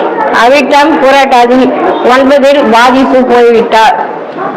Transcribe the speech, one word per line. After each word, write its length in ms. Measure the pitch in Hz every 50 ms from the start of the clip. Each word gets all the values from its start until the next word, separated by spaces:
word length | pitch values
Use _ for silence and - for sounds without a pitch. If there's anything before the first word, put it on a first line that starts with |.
| - - - - - 269 - - 226
அவிட்டம், 580 | 247 269 294 269 - 294 285 294 311 311 311 262
புரட்டாதி 680 | 262 269 277 269 262 269 240 240 240 247 262 254 262 - - - - - - - 226 247
ஒன்பதில் 500 | 269 277 262 285 285 254 277 285 285 254 220 226
பாதிப்பு 520 | 226 240 262 254 269 269 - 269 254 247
போய்விட்டார், 720 | - - 240 240 233 233 220 208 - 220 220 220 208 - - - - - - - - - - 381 381 381